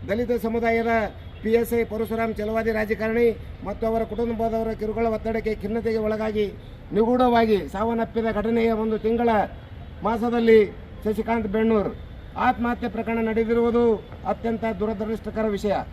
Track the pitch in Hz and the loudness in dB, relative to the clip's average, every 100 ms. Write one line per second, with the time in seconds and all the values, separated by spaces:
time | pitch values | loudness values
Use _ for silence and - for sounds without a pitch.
0 | 147 214 233 240 220 233 233 226 226 226 | -2 -2 0 0 0 0 2 2 2 0
1 | 208 - - - 214 226 233 233 226 214 | 0 -8 -16 -8 2 2 2 0 0 -2
2 | 226 226 226 208 208 220 226 214 214 220 | -4 -2 -2 -2 -2 0 0 0 -2 -2
3 | 220 226 233 214 - - 185 202 226 226 | 0 4 2 2 -10 -10 -8 -4 -2 0
4 | 220 214 233 220 226 226 226 220 214 214 | -2 -2 -2 0 0 0 -2 -4 -4 0
5 | 226 220 220 220 214 214 202 226 220 220 | 0 0 -2 -2 -2 -4 -2 -2 -2 0
6 | 214 214 214 214 202 - - - - 180 | 0 -2 -2 0 -2 -4 -16 -16 -4 2
7 | 226 247 254 233 226 202 143 190 226 233 | 4 6 6 6 6 4 0 -2 0 0
8 | 226 226 220 208 214 233 226 220 220 214 | -2 0 0 0 2 2 2 2 0 0
9 | 214 233 240 214 - - - - - - | 0 2 4 2 0 -6 -16 -16 -14 -6
10 | 196 226 233 233 233 220 202 - - - | -4 0 0 2 8 8 8 -2 -14 -8
11 | 208 220 220 226 208 214 220 220 190 - | -4 -2 -2 -2 0 0 4 2 0 -6
12 | - - - - 233 208 240 240 233 233 | -14 -14 -12 0 0 2 -2 -2 -4 -4
13 | 220 226 220 220 220 233 233 233 240 208 | -2 -2 0 0 2 2 4 4 4 2
14 | - - 175 196 233 226 226 185 208 196 | -4 -10 -6 -4 -2 -2 -4 -2 -4 -2
15 | 214 220 214 220 220 202 208 160 117 | -4 -6 -6 -2 -2 0 0 -2 -2